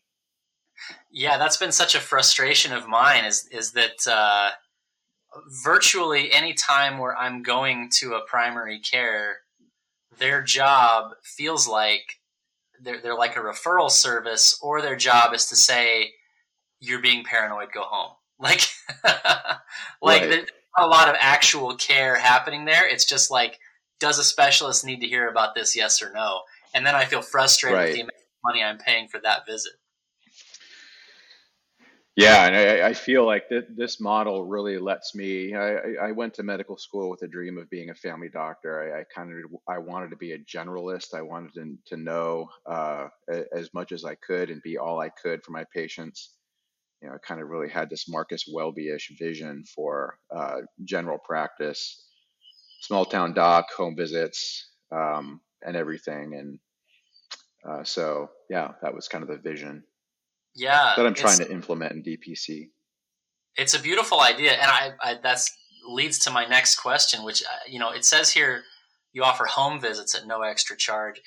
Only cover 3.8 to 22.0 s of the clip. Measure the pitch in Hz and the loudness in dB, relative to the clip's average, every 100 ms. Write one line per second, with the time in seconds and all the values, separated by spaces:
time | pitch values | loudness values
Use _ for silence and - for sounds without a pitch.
3.8 | 113 - - 113 107 101 101 - _ _ | 0 0 0 4 4 4 2 -2 _ _
4.8 | _ _ _ _ _ - 147 135 131 170 | _ _ _ _ _ -20 -20 -6 2 4
5.8 | - 196 165 147 143 143 160 151 - 139 | 4 2 2 0 2 2 2 0 2 4
6.8 | 139 135 127 120 127 123 120 123 135 123 | 2 0 -4 -2 -4 -4 -2 0 0 -2
7.8 | 120 - 127 113 113 123 120 120 113 107 | -2 -2 -2 -4 -2 0 0 -2 -8 -8
8.8 | 110 127 120 107 104 101 _ _ _ _ | -4 -2 0 -2 -4 -8 _ _ _ _
9.8 | _ _ _ - 131 139 131 135 135 139 | _ _ _ -4 0 0 0 2 6 6
10.8 | 123 113 110 - - - 147 160 120 107 | 6 4 0 -8 -18 -8 -4 0 0 2
11.8 | 107 104 - - _ _ _ _ _ _ | 2 0 -4 -20 _ _ _ _ _ _
12.8 | 127 120 117 120 120 127 110 101 165 180 | -12 -8 -4 0 0 -2 -6 -6 0 2
13.8 | 147 - 135 117 113 113 - - 147 151 | 4 4 2 0 -2 2 2 2 -2 -2
14.8 | 151 123 127 120 117 117 - 120 - 123 | -2 0 4 6 6 4 0 2 4 4
15.8 | 120 113 107 - _ _ _ _ _ _ | 2 2 -2 -8 _ _ _ _ _ _
16.8 | 123 127 127 120 113 113 107 104 101 104 | -8 -2 0 0 0 -2 -2 -4 -8 -10
17.8 | 95 101 85 - _ _ 135 - - - | -6 -6 -8 -12 _ _ 0 0 0 -4
18.8 | - - 220 - - 160 - - - - | -16 -2 0 2 2 0 -2 -8 -10 -16
19.8 | - - 156 185 165 165 165 - _ 180 | -16 -2 4 4 4 0 -2 -14 _ 2
20.8 | 170 160 160 143 135 143 - 156 127 123 | 6 8 6 6 4 4 4 0 -4 -4
21.8 | - 139 | 0 2